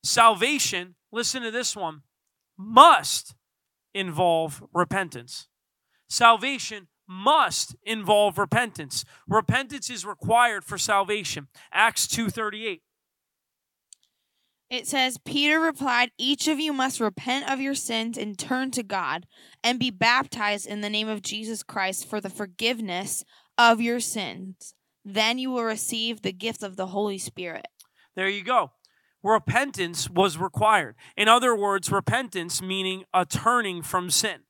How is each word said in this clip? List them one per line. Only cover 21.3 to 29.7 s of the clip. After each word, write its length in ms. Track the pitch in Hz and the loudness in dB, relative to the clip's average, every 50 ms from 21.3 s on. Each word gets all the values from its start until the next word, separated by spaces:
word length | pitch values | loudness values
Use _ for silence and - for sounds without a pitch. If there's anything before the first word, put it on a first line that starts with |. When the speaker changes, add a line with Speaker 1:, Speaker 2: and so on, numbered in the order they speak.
| 208 214 220 220 226 196 | -8 -8 -8 -8 -8 -10
Speaker 2:
Christ 460 | - - - 208 190 190 190 - - - | -12 -10 -6 -4 -4 -4 -4 -6 -10 -8
for 120 | - 214 | -8 -8
the 100 | 196 196 | -8 -8
forgiveness 960 | 185 - 208 190 180 - 226 226 247 226 226 190 175 180 196 - - - - _ _ _ _ _ _ - | -8 -8 -10 -10 -8 -4 -2 -2 -2 -2 -6 -6 -6 -6 -6 -6 -8 -10 -10 _ _ _ _ _ _ 4
of 220 | 240 233 226 220 | 6 6 6 4
your 200 | 233 233 233 247 | 2 -2 -2 -2
sins. 760 | 226 - - 226 190 139 92 180 185 190 180 _ - - _ _ _ _ _ _ _ | -4 -6 -6 -6 -8 -8 -10 -12 -14 -16 -16 _ -20 -20 _ _ _ _ _ _ _
Then 340 | 202 196 214 214 220 240 254 | -8 -2 0 0 0 0 -2
you 120 | 254 262 | -4 -4
will 140 | 254 240 233 | -4 -2 -2
receive 580 | 226 220 214 - - 240 226 220 233 233 214 | -4 -4 -6 -6 -6 -4 -4 -4 -4 -6 -6
the 100 | - 190 | -8 -10
gift 300 | 185 180 196 226 226 - | -8 -6 -8 -8 -8 -6
of 140 | 214 196 185 | -10 -12 -8
the 100 | 190 185 | -8 -8
Holy 320 | 190 185 196 208 208 196 190 | -6 -4 -4 -2 -2 -4 -6
Spirit." 480 | - - _ - 180 175 160 - - - _ _ - _ _ _ _ _ _ | -10 -12 _ -10 -10 -10 -10 -12 -14 -16 _ _ -20 _ _ _ _ _ _
Speaker 1:
There 120 | 185 190 190 | -4 -4 -4
you 140 | 202 202 | -4 -4
go. 300 | 180 196 254 240 175 139 _ _ _ _ _ _ _ _ _ _ | -4 0 0 0 0 0 _ _ _ _ _ _ _ _ _ _
Repentance 840 | - 196 220 214 - - - 240 277 285 | 0 2 2 2 2 2 0 0 0 0